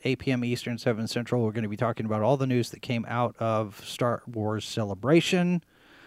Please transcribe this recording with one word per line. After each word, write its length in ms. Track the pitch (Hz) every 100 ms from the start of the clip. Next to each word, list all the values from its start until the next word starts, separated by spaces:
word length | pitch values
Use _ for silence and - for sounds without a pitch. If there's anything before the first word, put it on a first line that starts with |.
| 131
eight 140 | 127
P 120 | 139
M 140 | 127 120
Eastern, 320 | 120 120 117
seven 280 | 127 110 113
Central. 380 | - 117 123
We're 80 | 110
gonna 160 | 110 107
be 80 | 104
talking 300 | 117 117 110
about 160 | 107
all 160 | 107 139
the 100 | 131
news 220 | 123 113
that 120 | -
came 240 | - 117 107
out 260 | 120 120 -
of 460 | 113 110 107 - -
Star 380 | - 120 113 -
Wars 380 | 117 107 110
Celebration. 1000 | - - 104 95 120 165 - 185 175 180 - _ - -